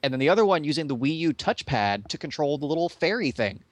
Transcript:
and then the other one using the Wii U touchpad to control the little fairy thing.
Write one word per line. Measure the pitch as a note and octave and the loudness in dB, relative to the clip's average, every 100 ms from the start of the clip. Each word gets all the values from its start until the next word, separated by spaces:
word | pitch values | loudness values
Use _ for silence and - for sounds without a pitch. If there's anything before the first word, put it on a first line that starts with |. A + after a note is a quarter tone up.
and | C#3+ | -2
then | C3 | 2
the | C3+ | 4
other | G3 G#3 | 6 6
one | F3+ | 4
using | D3 D3+ D3+ | 2 -4 -2
the | C3 | 0
Wii | C3+ D#3+ | 0 0
U | E3 | 0
touchpad | D3 - F3 - C3+ G2+ G2+ G#2 | 0 -2 -4 -2 0 2 0 -6
to | - | -10
control | D3+ - C#3+ D3 | -10 -2 -2 -2
the | C#3+ | -2
little | D#3+ E3+ | -2 -2
fairy | - D#3+ A3+ E3 | -2 -2 0 -4
thing. | - G#2+ - _ | -2 -4 -4 _